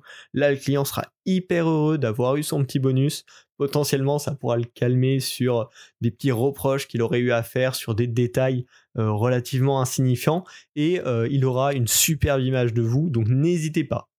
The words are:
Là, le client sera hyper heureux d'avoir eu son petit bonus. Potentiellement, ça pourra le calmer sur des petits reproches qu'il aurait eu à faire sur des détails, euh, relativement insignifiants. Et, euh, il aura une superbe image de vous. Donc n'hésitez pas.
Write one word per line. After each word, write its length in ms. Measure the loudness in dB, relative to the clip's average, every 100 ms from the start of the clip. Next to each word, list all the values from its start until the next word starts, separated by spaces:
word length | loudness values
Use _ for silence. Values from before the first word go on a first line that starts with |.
| -8 -20 -8
Là, 160 | 0 2
le 80 | 2
client 260 | 0 0
sera 220 | 0 -4 -8 _ -2
hyper 420 | -2 0 0 2
heureux 300 | 2 2 2
d'avoir 380 | 0 0 0 0
eu 60 |
son 200 | -2 -2
petit 160 | -2 0
bonus. 440 | 2 2 0 -2 -12 -20 _ -6
Potentiellement, 600 | -2 0 0 0 0 -2
ça 160 | -2
pourra 240 | -4 -2 -2
le 60 |
calmer 560 | -2 -2 0 2 2 0
sur 500 | -2 -2 0 0 -4 -12 -20 -4
des 80 | -4
petits 220 | 0 0
reproches 560 | 2 0 0 0 0 -2
qu'il 160 | -2
aurait 160 | 0 2
eu 120 | 2
à 120 | 0
faire 320 | 0 -2 -2 -2
sur 180 | -4
des 140 | -2 0
détails, 580 | 0 0 2 0 0 -6 _ _ -4
euh, 140 | -2
relativement 680 | 0 2 0 -2 0 2 2
insignifiants. 640 | 0 0 0 2 0 -2 -4 -20 -12 -2
Et, 260 | -2 0
euh, 260 | -2 -2 0
il 160 | 0 0
aura 300 | 0 0 0
une 120 | 0
superbe 540 | 0 0 0 0 0
image 320 | 0 0 0
de 80 | 0
vous. 300 | 0 0 0
Donc 160 | 0 2
n'hésitez 560 | 2 2 0 -2 -2
pas. 260 | -2 -4 -8